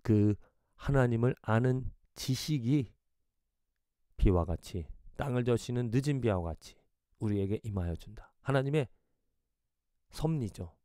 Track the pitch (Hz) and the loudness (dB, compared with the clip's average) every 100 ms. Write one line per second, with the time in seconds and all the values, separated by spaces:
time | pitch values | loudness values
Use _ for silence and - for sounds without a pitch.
0 | - 107 104 104 - _ _ _ - 139 | 4 4 6 2 -8 _ _ _ 2 4
1 | 123 113 123 - - 110 127 127 127 - | 4 2 0 0 2 2 4 0 -4 -12
2 | _ - - 131 - 151 117 147 110 _ | _ -10 -4 -4 -2 -2 2 0 -2 _
3 | _ _ _ _ _ _ _ _ _ _ | _ _ _ _ _ _ _ _ _ _
4 | _ - 110 90 82 85 - 95 78 - | _ 2 4 4 0 -6 -6 -10 -10 -14
5 | - - 143 123 120 117 - 123 120 117 | -16 -8 -4 -2 0 0 -2 -4 0 -2
6 | 139 139 117 92 85 80 - - _ _ | 0 -2 0 -2 -4 -8 -14 -20 _ _
7 | _ _ 110 101 98 110 113 98 87 80 | _ _ -2 -2 -2 -4 -4 -4 -4 -6
8 | - 107 - _ - 135 135 151 127 _ | -10 -18 -20 _ -2 0 2 -2 -4 _
9 | _ _ _ _ _ _ _ _ _ _ | _ _ _ _ _ _ _ _ _ _
10 | _ - 156 160 107 - 87 _ | _ -4 -2 -2 -4 -8 -14 _